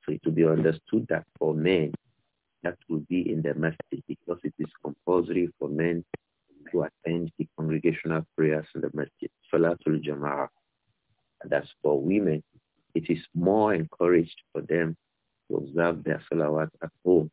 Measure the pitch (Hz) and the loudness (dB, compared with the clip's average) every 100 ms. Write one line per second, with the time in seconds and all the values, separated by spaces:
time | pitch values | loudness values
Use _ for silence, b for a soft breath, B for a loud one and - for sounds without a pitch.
0 | - 78 85 80 80 80 80 80 - 113 | -8 -4 -2 4 4 4 2 0 -2 -2
1 | 117 80 - _ 80 78 82 92 78 78 | 0 -4 -6 _ -2 0 2 2 0 -4
2 | _ _ _ _ _ _ 85 90 _ 80 | _ _ _ _ _ _ -10 -10 _ -6
3 | 76 90 87 82 78 73 80 80 - - | -2 -2 -2 -2 -2 -2 -2 -4 -12 -12
4 | - 76 - 87 - - - _ 73 71 | -10 -14 -8 -8 -8 -8 -10 _ -12 -10
5 | - 90 82 90 87 - 71 73 85 85 | 0 0 0 -2 -2 -4 -6 -2 0 -2
6 | - - _ _ _ _ - 87 76 _ | -6 -16 _ _ _ _ -4 -2 -2 _
7 | 82 85 82 - 78 - 78 78 85 80 | -6 -4 -6 -8 -10 -6 -4 0 0 -2
8 | 82 80 80 - 78 78 78 80 - 76 | -2 -4 -4 0 2 0 -4 -8 -6 -6
9 | 71 _ - _ _ 80 82 85 - 78 | -8 _ -14 _ _ 2 2 0 -2 -2
10 | 73 71 73 71 69 _ _ _ _ _ | -2 -6 -4 -4 -6 _ _ _ _ _
11 | _ _ _ _ - 71 69 - 73 73 | _ _ _ _ -2 -2 -2 -4 0 2
12 | 73 101 95 78 - _ _ _ _ 82 | 2 2 2 -2 -4 _ _ _ _ -6
13 | 80 82 - 85 87 104 107 90 80 - | -2 -4 -2 0 2 4 4 2 -2 0
14 | 87 87 82 - _ 80 78 82 82 80 | 4 4 4 -6 _ -10 -2 0 0 -4
15 | _ _ _ _ _ - 67 76 85 82 | _ _ _ _ _ -6 -4 0 0 0
16 | 78 78 - 82 76 78 78 _ 82 _ | -4 -4 -2 -2 0 0 -2 _ -12 _
17 | 90 90 78 | 4 4 4